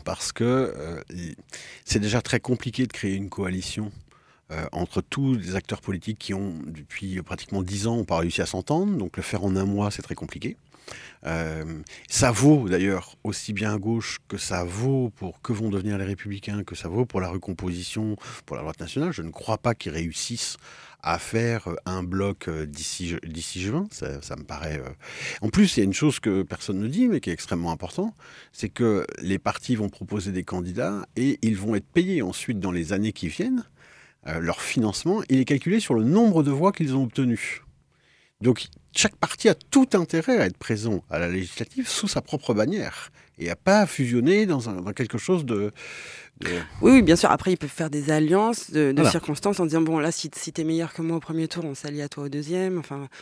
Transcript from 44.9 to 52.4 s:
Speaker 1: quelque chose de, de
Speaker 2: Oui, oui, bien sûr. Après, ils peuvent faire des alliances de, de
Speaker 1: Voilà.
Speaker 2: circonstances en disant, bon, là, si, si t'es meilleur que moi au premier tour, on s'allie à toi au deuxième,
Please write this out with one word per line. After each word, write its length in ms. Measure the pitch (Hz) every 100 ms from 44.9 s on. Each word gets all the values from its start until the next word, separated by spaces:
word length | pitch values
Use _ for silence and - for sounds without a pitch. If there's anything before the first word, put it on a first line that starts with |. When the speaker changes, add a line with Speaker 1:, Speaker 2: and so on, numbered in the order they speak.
Speaker 1:
quelque 240 | - 120 113
chose 280 | - 180 135
de, 260 | 104 104 - - - - - - -
de 80 | - 87 82 -
Speaker 2:
Oui, 100 | 220
oui, 100 | 262
bien 140 | 170 170
sûr. 160 | -
Après, 200 | 135 190
ils 60 | 180
peuvent 120 | 143
faire 200 | - 160
des 220 | 147 143
alliances 580 | 156 156 190 220 226 -
de, 220 | 156 143
de 40 | 139
Speaker 1:
Voilà. 120 | 165
Speaker 2:
circonstances 500 | 165 - 147 202 196
en 60 | 165
disant, 160 | 160
bon, 160 | 160 160
là, 140 | 151
si, 180 | - 151 -
si 160 | -
t'es 120 | 160
meilleur 300 | 160 165 165
que 80 | -
moi 160 | 165 165
au 20 |
premier 280 | - 160 160
tour, 160 | 170 160
on 80 |
s'allie 300 | 139 147 147
à 60 | 143
toi 160 | - 143
au 40 |
deuxième, 480 | 143